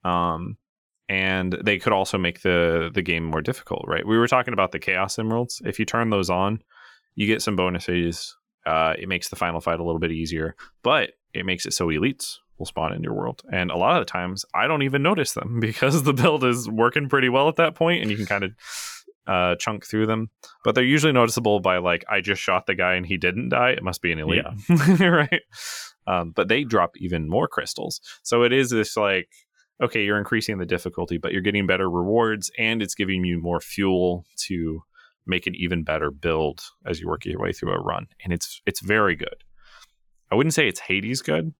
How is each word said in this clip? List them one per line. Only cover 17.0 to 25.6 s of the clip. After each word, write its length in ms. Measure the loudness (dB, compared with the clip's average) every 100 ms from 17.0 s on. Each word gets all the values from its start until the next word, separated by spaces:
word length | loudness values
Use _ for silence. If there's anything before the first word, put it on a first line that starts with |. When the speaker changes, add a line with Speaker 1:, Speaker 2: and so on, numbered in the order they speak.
| 0
Speaker 1:
pretty 200 | 2 4
well 180 | 4 4
at 60 | 4
that 180 | 0 2
point, 260 | 2 2
and 100 | 0
you 60 | -4
can 80 | -2
kind 180 | -2
of, 80 | -2 -8 -14 -12 -12 -16 -20 -16 -2
uh, 280 | 2 2 2
chunk 300 | -2 -4 -4
through 200 | 0 0
them. 220 | 0 -4 _ -20 _
But 120 | 0 2
they're 80 |
usually 300 | 4 4 6
noticeable 460 | 6 4 2 2 2
by, 180 | 4 2
like, 260 | 2 0 0
"I 100 | -2
just 200 | 0 -2
shot 240 | 2 0 0
the 100 | 0
guy 200 | 2 2
and 100 | 0
he 120 | 0
didn't 320 | 0 0 0
die. 220 | 2 2
It 120 | 2
must 180 | -2 -2
be 100 | -2
an 80 | -2
elite." 240 | 0 0 -2 -10 2
Speaker 2:
Yeah. 400 | 4 6 6 6
Speaker 1:
<laughs> 0 |
Right? 320 | 4 2 -2 _ -14